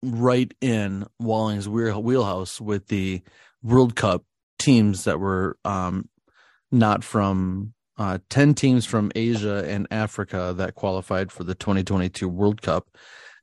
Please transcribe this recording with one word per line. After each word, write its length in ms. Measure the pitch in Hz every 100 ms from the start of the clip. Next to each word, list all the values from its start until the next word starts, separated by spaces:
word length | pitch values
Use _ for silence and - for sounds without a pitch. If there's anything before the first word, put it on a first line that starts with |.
right 500 | 131 117 123 123 123 -
in 440 | 131 113 101 98 - -
Walling's 500 | 117 110 110 101 98
wheel-, 320 | 113 113 104
wheelhouse 600 | 113 131 101 92 92 -
with 260 | 107 101 -
the 360 | 101 95 92 - _ _ _
World 360 | 110 123 127 113
Cup 280 | 104 90 _ _ _ -
teams 420 | - 123 104 95
that 140 | - 80
were, 400 | 98 95 92 -
um, 440 | - 95 90 92 - _ _ _ _ _ -
not 320 | 127 110 101
from, 720 | - 113 98 95 92 95 107 - _ -
uh, 220 | 101 92 -
ten 260 | 135 143
teams 320 | 143 139 127 107
from 240 | 113 104 -
Asia 480 | 113 113 104 101 78
and 220 | 101 -
Africa 640 | 110 107 - 98 95 90 90
that 180 | 90 -
qualified 560 | 101 95 - 92 95
for 100 | -
the 140 | 90 92
twenty 260 | - 95
twenty-two 460 | 92 98 92 - 92
World 340 | 90 104 107
Cup. 260 | - 82 - _ - - - -